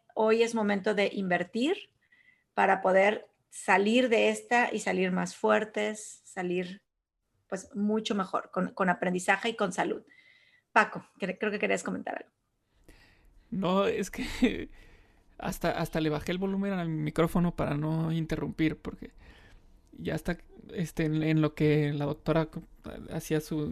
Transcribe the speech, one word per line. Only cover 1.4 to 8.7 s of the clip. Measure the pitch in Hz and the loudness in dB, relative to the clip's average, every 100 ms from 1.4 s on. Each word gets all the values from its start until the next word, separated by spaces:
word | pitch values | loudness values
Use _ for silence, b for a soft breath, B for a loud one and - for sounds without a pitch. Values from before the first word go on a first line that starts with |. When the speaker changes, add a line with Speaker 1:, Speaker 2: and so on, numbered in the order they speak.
| 180 220 277 403 - _ b b b b b - | -2 -2 0 -2 -6 _ b b b b b 2
Speaker 1:
para | 196 180 | 4 4
poder | 190 190 196 220 - _ _ | 4 6 4 2 -6 _ _
salir | - - 190 202 240 254 | -6 2 4 6 4 4
de | 220 214 | 4 4
esta | 214 - 240 240 | 0 0 2 2
y | 220 | 0
salir | 196 185 185 | -2 0 0
más | 180 180 - | 0 -4 -2
fuertes, | 220 214 214 214 208 214 - - - | 2 2 2 -4 -4 -6 -14 -20 -14
salir, | 190 180 180 180 196 _ _ _ _ _ _ _ | -8 -4 -4 -4 -10 _ _ _ _ _ _ _
pues, | 196 - 202 | -12 -8 -4
mucho | 208 220 220 208 | 0 0 -2 -2
mejor, | 185 - - | -2 -4 -4
con, | - 180 | -4 -4